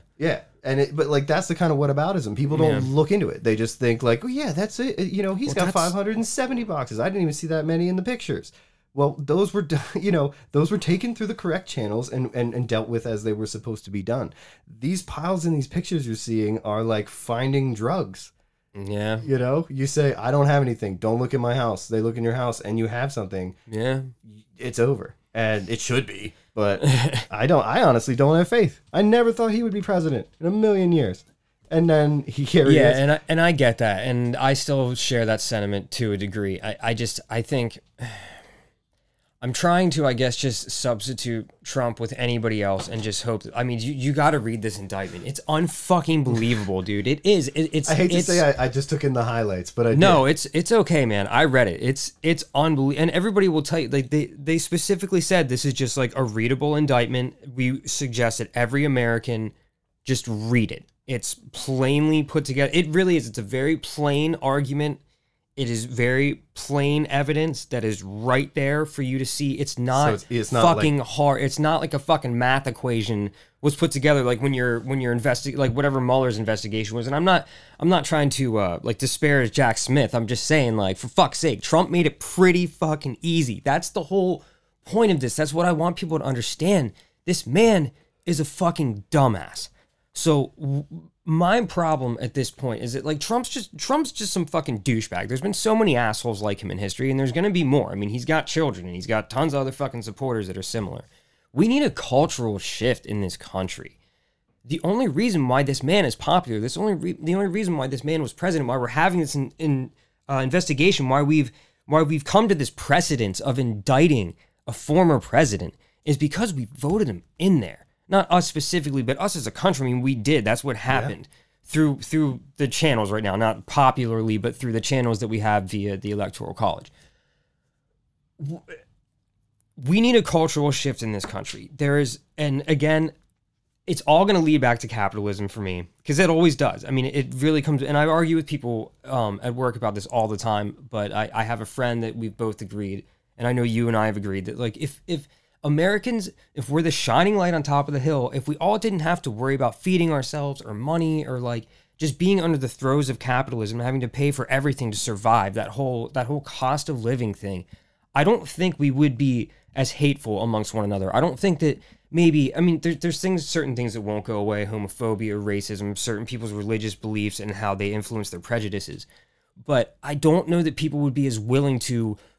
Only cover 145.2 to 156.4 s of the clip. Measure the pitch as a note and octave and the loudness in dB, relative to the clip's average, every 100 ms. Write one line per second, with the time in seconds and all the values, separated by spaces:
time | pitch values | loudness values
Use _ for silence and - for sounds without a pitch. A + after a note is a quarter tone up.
145.2 | - _ _ _ D3 D3 F3+ G#3 B3 A3+ | -8 _ _ _ -2 2 2 0 -2 -4
146.2 | F3+ - _ D3 B2 D3+ E3 D3+ - A#2+ | -6 -12 _ -10 -2 0 0 -2 2 4
147.2 | F#3+ G#3 F3 E3 C#3+ C#3+ C#3+ C#3+ C#3 D3 | 4 4 2 0 0 0 0 -2 0 0
148.2 | B2 C#3 B2+ D3 F3 G#3 A3+ F#3+ D#3+ F3 | 0 -4 -4 -2 0 0 0 0 0 -2
149.2 | C3+ G#2+ C3 C3+ B2+ - F#3 F3+ E3 D3 | -4 -4 -2 0 0 -2 0 2 2 0
150.2 | C3 D3+ C#3+ C#3 - G#2 C3+ E3 D#3+ D#3 | -2 -6 -6 -8 -10 -8 -4 0 0 0
151.2 | - B2+ B2 A#2 - _ _ _ D3+ - | -2 -6 -4 -6 -8 _ _ _ -4 0
152.2 | F3+ G3 E3+ D3+ C3 - C3 C#3+ C3+ A#2 | 2 4 2 0 -2 -4 0 2 0 -4
153.2 | C3 B2+ C3+ B2 G#2 A#2 B2 C3+ B2 - | 0 0 0 -4 -4 -4 -2 -2 -4 0
154.2 | C#3+ C#3 A#2+ C3+ C#3+ C3 A#2 G2+ - G2+ | -2 0 -2 0 0 -2 -4 -4 -6 -2
155.2 | A2+ A#2 G2 G2 - G2 C3 A#2+ A#2 C3 | 4 4 2 -2 -6 -4 -4 -4 -4 -4
156.2 | A#2+ D3 | -4 -4